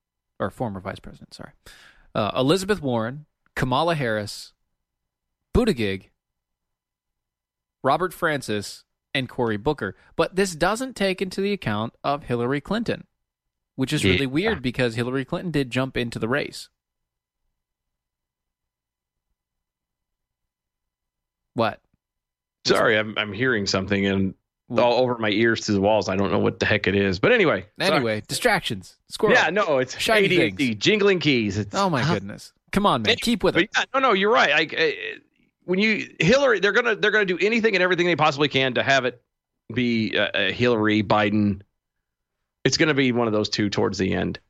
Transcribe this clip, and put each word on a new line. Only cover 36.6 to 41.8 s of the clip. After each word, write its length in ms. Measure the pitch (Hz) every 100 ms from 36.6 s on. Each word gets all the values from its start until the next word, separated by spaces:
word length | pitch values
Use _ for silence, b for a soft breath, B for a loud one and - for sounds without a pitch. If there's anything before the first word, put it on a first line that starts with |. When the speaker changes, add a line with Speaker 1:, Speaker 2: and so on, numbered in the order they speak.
| 196
Speaker 2:
gonna, 240 | 202 240 190
they're 160 | 208
gonna 120 | 208
do 140 | 196 175
anything 340 | 196 233 220
and 80 | 190
everything 240 | 180 175 175
they 100 | 151
possibly 320 | 156 139 147
can 260 | 135 131
to 80 | 117
have 220 | 107 135
it 180 | 123 - _ _ _ _ -
be, 440 | 110 120 117 107 92
uh, 40 | 101
uh, 160 | 90 98
Hillary 520 | 98 123 117 107 107
Biden. 560 | 98 107 107 107 104 98 - _